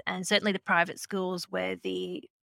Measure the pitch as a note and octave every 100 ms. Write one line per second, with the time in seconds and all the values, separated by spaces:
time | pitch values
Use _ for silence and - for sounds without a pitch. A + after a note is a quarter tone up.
0 | - F#3 F#3 G#3 G#3 F#3+ - F3 F3 -
1 | - G3 F#3 F3+ E3 F#3 F#3 F#3 F#3+ F#3
2 | F#2 E3+ - _